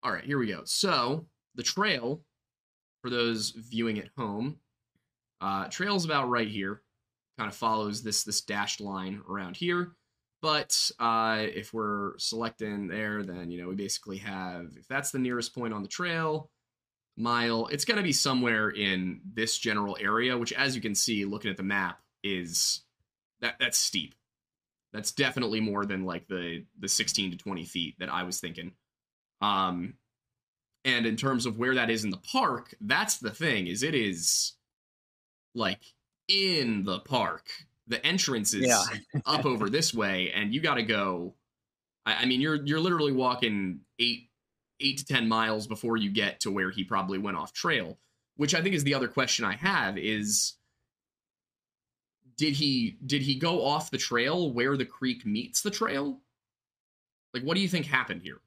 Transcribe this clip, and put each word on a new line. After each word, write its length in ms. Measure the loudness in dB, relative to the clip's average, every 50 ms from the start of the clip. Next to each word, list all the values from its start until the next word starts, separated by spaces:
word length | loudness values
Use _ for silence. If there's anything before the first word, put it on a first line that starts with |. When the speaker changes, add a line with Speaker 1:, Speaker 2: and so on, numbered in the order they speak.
| -2
Speaker 1:
All 80 | -2 -4
right, 100 | -4 -2
here 140 | -2 0 0
we 80 | 2
go. 180 | 0 -2 -4 -4
So 600 | -4 0 2 2 4 4 4 2 2 0 -2 -4 -10 _ _ _ _ _
the 80 | -4 -2
trail, 600 | -2 2 2 2 2 2 2 0 -2 -4 -4 -8 _ _ _ _ _ _ _ _ _ _ _ _ _ _ _
for 80 | -6 -2
those 420 | 0 2 2 2 2 0 -2 -4
viewing 480 | -6 -8 -14 -6 -2 0 0 2 0 -2
at 100 | -4 -8 _
home, 440 | -6 -4 -4 -2 -2 -4 -4 -4 -8 _ _ _ _ _ _ _ _ _ _ _ _ _ _ _ _
uh, 260 | -4 -2 -2 -2 -2 -4
trail's 360 | -4 -4 -2 0 2 0 2
about 240 | 2 0 0 2 2
right 180 | 2 0 0
here. 360 | 0 -2 -4 -4 -4 -4 -8 _ _ _ _ _ _ _ _ _ _ _
Kinda 140 | -6 -6 -6 -4
follows 500 | -2 0 2 2 2 0 -2 -4 -4 -4
this, 200 | -2 -2 -2 -2
this 180 | 0 -2 -4
dashed 400 | -2 -2 -4 -2 -2 -2 -4 -6
line 420 | -6 -6 -6 -6 -6 -6 -8 -8 -8
around 300 | -6 -6 -6 -6 -8 -6
here. 380 | -4 -2 0 0 0 -2 -4 -8 _ _ _ _ _ _ _ _ _
But, 500 | 0 2 2 2 2 2 2 2 2 0 0 2
uh, 480 | 2 4 4 4 4 4 2 2 0 -2 -2
if 200 | -6 -10 -6 -6
we're 440 | -4 -2 0 0 0 -2 -4 -4 -4
selecting 680 | -4 -4 -2 -2 -4 -4 -4 -4 -6 -4 -4 -4 -4
there, 360 | -4 -4 -4 -4 -2 -2 -4 -4
then, 280 | -6 -8 -8 -8 -8
you 80 | -8 -8
know, 80 | -6 -6
we 60 | -4
basically 420 | -4 -2 -4 -4 -6 -6 -8 -10 -8
have, 580 | -8 -8 -6 -6 -6 -6 -8 -10 -10 -12 -16
if 100 | -20 -12
that's 240 | _ -4 -4 -4 -2
the 80 | -2 0
nearest 360 | 0 0 0 -2 -2 -4 -6
point 180 | -6 -4 -4 -4
on 100 | -4 -6
the 60 | -6
trail, 640 | -6 -4 -2 -2 0 0 0 0 -2 -2 -6 -8 _ _ _ _ _ _ _ _ _ _ _ _ _
mile, 500 | -4 0 2 2 4 4 4 2 2 0
it's 180 | -2 -2 -4 0
gonna 180 | 0 2 2 2
be 100 | 2 2
somewhere 560 | 2 2 2 2 2 2 4 2 2 2 0
in 500 | 0 0 2 2 2 2 0 -2 -4 -6 -12
this 320 | -10 -2 -2 0 0 0 0
general 380 | 0 0 0 0 0 -2 -4 -4
area, 380 | -2 0 2 2 2 2 2
which, 160 | 0 -2 -2 0
as 220 | 0 0 0 0
you 60 | 0
can 140 | -2 -2 0
see, 300 | 0 2 2 2 0 0
looking 260 | -2 -4 -4 -4 -4
at 60 | -4
the 60 | -2 -2
map, 380 | 0 0 0 0 -2 -4 -8 _ _ _ _ -4
is, 600 | -2 -2 -2 -4 -2 0 0 2 2 0 -2 -6 _ _ _ _ _ _ _ _ _ _ _
that, 160 | -4 -4 0 0
that's 180 | -2 2 2 2
steep. 360 | 0 2 -2 -4 -6 -6 -14 _ _ _ _ _ _ _ _ _ _ _ _ _ _ _ -10
That's 180 | -6 -6 -4
definitely 480 | 0 0 0 0 2 0 -2 0 0 0
more 240 | 0 0 0 0 -2
than, 200 | -2 -2 -2 -2
like, 220 | -4 -4 -6 -8
the, 380 | _ -6 -6 -4 -6 -8 -8 -10 _ _ -8
the 80 | -2
sixteen 440 | 0 0 2 2 0 0 -2 -2 -2
to 60 | -4
twenty 280 | -8 -8 -8 -8 -8 -8
feet 340 | -6 -4 -4 -4 -4 -6 -8
that 100 | -6 -4
I 140 | -4 -4 -4
was 160 | -4 -6 -6
thinking. 360 | -6 -8 -10 -10 -12 -12 -14 _ _ _ _ _ _ _ _ _ _ _ _ _
Um, 560 | 0 2 2 2 2 2 0 -2 -4 -6 -8 _ _ _ _ _ _ _ _ _ _ _ _ _ _ _ _ _ _
and 200 | 2 2 4 2
in 100 | 2 0
terms 280 | 2 0 2 2 2 0
of 120 | -2 -2 0
where 160 | 2 2 4
that 140 | 4 4 2
is 120 | 2 0 0
in 60 | -2
the 60 | -4
park, 580 | -4 -8 -2 2 2 4 4 2 -2 -6 -12 -18 _
that's 360 | -2 0 2 2 2 0 -2 -2
the 120 | -2 -6
thing, 360 | -4 0 0 2 2 2 0
is 160 | -2 -2 -2 0
it 120 | 2 2
is, 580 | 2 2 2 0 0 0 2 2 2 0 -2 -4 _ _ _ _ _ _ _ _ _ _ _ _ _ _ _ _ _ _ _ _
like, 400 | -2 0 0 -2 -2 -8 -20 _ _ _ _ _ _ _
in 560 | 0 2 4 4 4 4 2 2 2 2 0 0
the 160 | -2 -2 -4
park. 500 | -4 0 0 2 2 2 -2 -4 _ -16 -18 -18 -18 _ _ _ _
The 180 | -6 -6 0 0
entrance 480 | 2 2 2 2 2 0 0 0 0 2
is 360 | 2 4 4 6 4 4 2
Speaker 2:
Yeah. 80 | -2 -6 -8 _ -4
<laughs> 120 | -4 0
Speaker 1:
up 200 | 2 0 2 2
over 240 | 2 2 2 0 0
this 240 | 2 2 2 2 0
way, 380 | 0 0 0 2 0 0 0 0
and 200 | 0 0 0 0
you 80 | 0
gotta 220 | 2 2 2 2 2
go, 520 | 2 2 2 2 0 0 -2 -4 -8 -10 _ _ _ _ _ _ _ _ _ _ _ _ _ _
I, 180 | 0 2 4 4
I 20 |
mean, 160 | 4 4 4
you're, 220 | 2 2 2 0 0
you're 140 | 0 0 2
literally 320 | 2 2 2 4 2 2 2
walking 680 | 4 4 2 2 2 0 0 2 0 0 -2 -4 -6 -12 _ _ 0
eight, 320 | 0 0 0 -4 -10 _ _ _ _ _ _ _ _ _ _ _
eight 180 | -2 -2 -2 -2
to 60 | -4
ten 220 | 0 2 2 4 4
miles 380 | 4 2 2 2 0 -2 -2
before 300 | -6 -8 -4 0 0 2
you 140 | 2 2 2
get 300 | 2 2 0 0 0 -2
to 100 | -4 -2
where 200 | 0 0 0 0
he 120 | 0 -2 -4
probably 320 | 0 0 0 0 0 -2 -2
went 180 | -2 -2 -4
off 160 | -4 -6 -6 -8
trail, 460 | -4 0 0 0 0 0 -4 -8 _ _ _ _ _ _ _ _
which 180 | 0 0 2 2
I 60 | 2
think 140 | 2 2 2
is 80 | 2 4
the 100 | 4 2
other 140 | 2 2 0
question 360 | 0 0 2 2 2 2 2
I 100 | 0 -2
have 420 | 0 0 0 2 2 2 0 -2
is, 580 | -2 -2 -2 0 0 0 0 2 2 2 0 -2 _ _ _ _ _ _ _ _ _ _ _ _ _ _ _ _ _ _ _ _ _ _ _ _ _ _ _ _ _ _ _ _ _ _ -20 _
did 180 | 0 0 2 2
he, 420 | 2 2 2 2 2 0 0 -4 -6 -4
did 160 | 0 0 0
he 140 | 2 2 0
go 280 | 0 2 2 2 2 2
off 280 | 2 2 2 0 -2
the 60 | -4
trail 540 | -4 -2 0 2 2 2 2 2 2 2 0
where 240 | 2 2 2 2 2
the 80 | 2 0
creek 400 | -4 -4 -4 -2 -2 -2 -2 -2
meets 360 | 0 0 0 -2 -2 -4 -2
the 100 | -2 -2
trail? 500 | -2 0 -2 0 0 0 -2 -2 -4 -8 _ _ _ _ _ _ _ _ _ _ _ _ _ _ _ _ _ _ _ _ _ _ -8
Like, 100 | -6 -2
what 120 | 0 2
do 60 | 2
you 60 | 2
think 180 | 2 2 0 0
happened 360 | 2 2 0 2 0 -4 -8 -8
here? 180 | -12 -14 -14 _